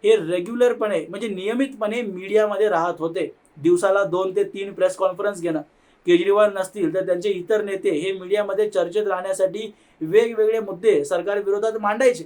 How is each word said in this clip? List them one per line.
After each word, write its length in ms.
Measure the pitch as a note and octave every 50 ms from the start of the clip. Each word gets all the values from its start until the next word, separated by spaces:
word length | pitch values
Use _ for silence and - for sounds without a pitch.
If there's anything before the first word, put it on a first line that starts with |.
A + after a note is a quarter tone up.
| -
हे 280 | G3+ A3 G#3 E3 D#3
रेग्युलरपणे 720 | F3 F3+ F3 G3 A#3 A#3+ B3 A#3+ A#3 - A3+ G#3+ G3+ E3 D3+ E3
म्हणजे 180 | F3 G3+ A3+ A3+
नियमितपणे 720 | G3 F3+ F#3 G#3 A3+ A#3+ C#4 C4 C4+ G#3+ A3 G#3 A3 B3
मीडियामध्ये 680 | A#3+ G3+ F#3 F3+ F#3+ G3 G3+ G#3+ G#3+ G#3 G#3 F#3+ G#3+ G#3
राहत 240 | F#3 E3 E3 F3 E3+ E3+
होते, 360 | D#3 E3 E3 F#3 E3 - - _ _ _ _ -
दिवसाला 460 | C#3 E3 F3 F3 G3 F#3+ F#3+ G3+ G3+
दोन 320 | F3+ E3 F#3 F#3+ F#3+ F#3
ते 80 | G3+ G3+
तीन 300 | G3 - G3 G3 G3 F#3+
प्रेस 220 | E3+ F3+ F#3 F#3
कॉन्फरन्स 460 | - F#3+ F#3 F#3 F3+ G3+ G#3 G3+ F3
घेणं. 200 | E3 E3+ D#3+ D3+ D3+ _ _ _ _ _ _ _ _
केजरीवाल 440 | F3 F3 E3+ F3 G3 G3 G#3 G#3+ G#3 G3
नसतील 420 | G3 F#3+ F#3+ - G#3 F#3 D#3 D#3+
तर 100 | F#3 F3+
त्यांचे 240 | F3+ F3+ F3 F3+ G#3+
इतर 340 | G3+ F3+ F3 - A3 G#3+ G#3
नेते 260 | G3+ F#3+ F3+ F#3+ G3+
हे 220 | E3+ D3 E3 F#3+
मीडियामध्ये 580 | G3 F#3+ F#3 F3+ G3 G#3 G#3 G3+ F#3+ G3 G#3+ G#3
चर्चेत 380 | - F#3+ F3 E3+ F3 G#3+ G#3+ G3+
राहण्यासाठी 680 | F#3 F3+ F#3 F#3+ F#3+ F#3 F#3+ F#3 F3 G#3 A3+ G#3 - _ _ _ _ _
वेगवेगळे 580 | D#3 D#3+ F3 A3 A#3 A#3 A#3 G#3+ G#3+ G#3+ A3 A3+
मुद्दे 460 | A3 G3 F3+ E3+ F#3 A3 F#3+ D3+ C#3
सरकारविरोधात 680 | - F#3 E3+ F3 G3 G3+ G#3 G3+ G3 G3+ G#3 G#3+ A3 A3 A3
मांडायचे 420 | G#3 G#3 G#3+ A#3 C4 B3+ B3 B3+ D#3+